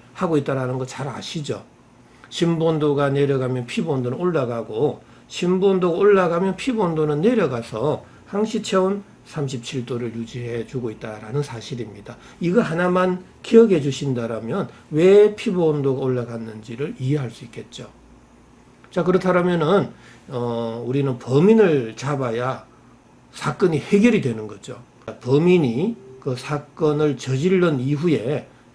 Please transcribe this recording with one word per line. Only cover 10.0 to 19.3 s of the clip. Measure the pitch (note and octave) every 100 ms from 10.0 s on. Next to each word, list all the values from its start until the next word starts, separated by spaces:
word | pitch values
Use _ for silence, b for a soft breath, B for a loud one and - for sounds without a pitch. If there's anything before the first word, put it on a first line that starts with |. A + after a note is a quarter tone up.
| A#2+ A2+
유지해 | A2+ B2+ A#2+ A#2 A2
주고 | C3+ A#2
있다라는 | G#2+ A2 G#2+ A2 C#3
사실입니다. | C#3 A#2 - B2 G#2+ G2 - G#2+ B B
이거 | F3 G#3
하나만 | D#3 D#3+ F3+ F3+ F#3 F3+ - -
기억해 | - A3+ A3+ F3
주신다라면 | C#3 C3 C#3+ B2 A#2 A2+ A2+ F#3 C#3+ B B
왜 | D3+ F3+ G3+ G#3 G#3
피부 | A#3 F3+ D#3+
온도가 | D3 C#3 C3
올라갔는지를 | C3+ B2+ A#2 A#2 A2+ A2 G#2+ A#2 D3 -
이해할 | C3 D3 B2
수 | - A#2+
있겠죠. | - - - - - - - - - - - _ _ -
자, | -
그렇다면은, | E3+ F#3 F#3